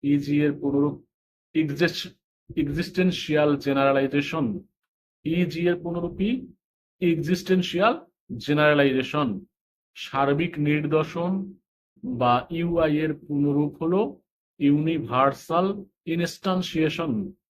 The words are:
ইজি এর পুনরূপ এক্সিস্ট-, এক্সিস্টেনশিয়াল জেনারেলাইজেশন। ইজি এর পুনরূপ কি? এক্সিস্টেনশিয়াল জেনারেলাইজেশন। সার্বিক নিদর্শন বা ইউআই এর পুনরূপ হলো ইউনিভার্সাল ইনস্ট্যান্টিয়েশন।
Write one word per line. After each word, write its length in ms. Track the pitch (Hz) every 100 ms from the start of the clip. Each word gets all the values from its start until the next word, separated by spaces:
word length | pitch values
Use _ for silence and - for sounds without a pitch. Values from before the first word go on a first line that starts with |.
ইজি 400 | 139 143 143 147
এর 180 | 147 143
পুনরূপ 440 | 143 143 143 - _ _ _ _ _
এক্সিস্ট-, 580 | 160 156 143 170 - 175 _ _ _ _ -
এক্সিস্টেনশিয়াল 1000 | 143 147 175 - 180 - - 151 147 143
জেনারেলাইজেশন। 1040 | 143 139 139 135 135 143 143 160 127 95 - _ _ _ _ _
ইজি 440 | 151 170 170 165 175
এর 80 | 170
পুনরূপ 340 | 170 175 170 -
কি? 300 | 202 254 - - _ _ _ _
এক্সিস্টেনশিয়াল 1040 | 175 160 147 180 - 185 180 170 214 330 - _ _ 120
জেনারেলাইজেশন। 1040 | 123 147 151 147 139 131 131 151 135 98 - _ _ _ _
সার্বিক 640 | - - 135 139 143 170 151
নিদর্শন 920 | 147 151 151 156 156 170 175 190 196 - _ _ _ _
বা 420 | 127 120 123 123 -
ইউআই 480 | 165 170 170 160 151
এর 160 | 156
পুনরূপ 680 | 147 - 143 143 143 147 -
হলো 380 | 165 180 240 - _ _ _ _
ইউনিভার্সাল 1300 | 143 147 160 165 117 127 135 135 - 165 190 208 - _ -
ইনস্ট্যান্টিয়েশন। 1300 | 165 170 - 196 185 180 160 156 160 165 110 95 - _